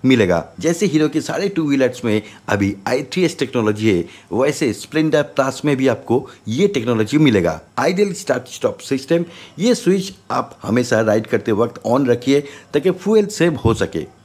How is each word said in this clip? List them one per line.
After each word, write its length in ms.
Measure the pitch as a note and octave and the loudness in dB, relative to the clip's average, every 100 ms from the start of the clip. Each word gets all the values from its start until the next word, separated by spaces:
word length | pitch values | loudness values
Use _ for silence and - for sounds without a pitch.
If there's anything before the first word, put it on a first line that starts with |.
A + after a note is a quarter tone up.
| B2+ | 4
मिलेगा। 400 | B2+ F#2+ F2 - - | 4 4 2 -2 -4
जैसे 260 | D#3+ E3+ G3+ | -4 0 0
हीरो 240 | D3+ D3+ | 2 0
के 120 | D3+ | -2
सारे 280 | D3+ - G3 | -4 -4 -4
टू 180 | F#3 D3+ | -2 0
व्हीलर्स 380 | C#3 B2+ - A#2+ | 2 0 0 -2
में 160 | G#2+ - - - | -2 -4 -16 -4
अभी 240 | G2+ G2 G2+ - | -2 -2 -2 -4
आई 160 | C3 | -4
थ्री 200 | C#3 - | -4 -2
एस 140 | E3+ - | -2 -2
टेक्नोलॉजी 500 | C3 B2 G#2+ G#2+ A2 | -4 0 0 0 0
है, 140 | F2+ E2 - - | 0 -2 -12 -6
वैसे 380 | G#2 C3+ D3 C#3 | 0 0 0 -4
स्प्लेंडर 480 | G2+ - D#3 D#3 D3+ C#3+ - | -4 -4 -2 2 0 0 -2
प्लस 260 | C3+ B2+ D3+ | -2 -2 -2
में 100 | C3+ | 2
भी 100 | C3 | 0
आपको 400 | A2+ - B2 - - - | 0 0 -2 -2 -16 -8
ये 200 | B2 G3 | 0 0
टेक्नोलॉजी 500 | D#3 A2+ A2+ G#2 D3 | 0 -2 0 0 4
मिलेगा। 420 | D3+ G2+ E2+ D#2+ - - | 4 4 2 -4 -10 -2
आइडियल 340 | C#3 F#3 G3+ | -2 2 0
स्टार्ट 340 | E3+ - A#2+ - | -2 -4 -4 -4
स्टॉप 320 | - A#2 - | -4 -4 -4
सिस्टम, 460 | - C3+ C3+ E3+ E3+ - - - | -6 -6 0 -2 -2 -12 -20 -2
ये 160 | G#3+ A#3+ | 0 2
स्विच 380 | F3 F#3+ F#3 - _ | 2 0 -2 -14 _
आप 260 | B2+ - - | -6 -6 -10
हमेशा 380 | - A#2 B2 A2 | -2 0 2 2
राइड 260 | A2 G#2+ A2 | 2 2 0
करते 240 | A#2+ A2+ | -2 0
वक्त 280 | G#2 A#2 - - | 0 0 -2 -2
on 200 | B2+ C3 | 0 2
रखिए 340 | A#2+ C3 C#3 C#3+ - - | 0 2 0 0 -18 -4
ताकि 180 | D3+ F#3 | -2 0
फ्यूल 340 | F3+ G3+ A3 G#3 | -2 2 2 2
सेव 280 | - E3+ C#3 | 0 0 2
हो 180 | A2+ | 0
सके। 320 | G#2 F#2+ E2+ - _ | 0 -2 -4 -8 _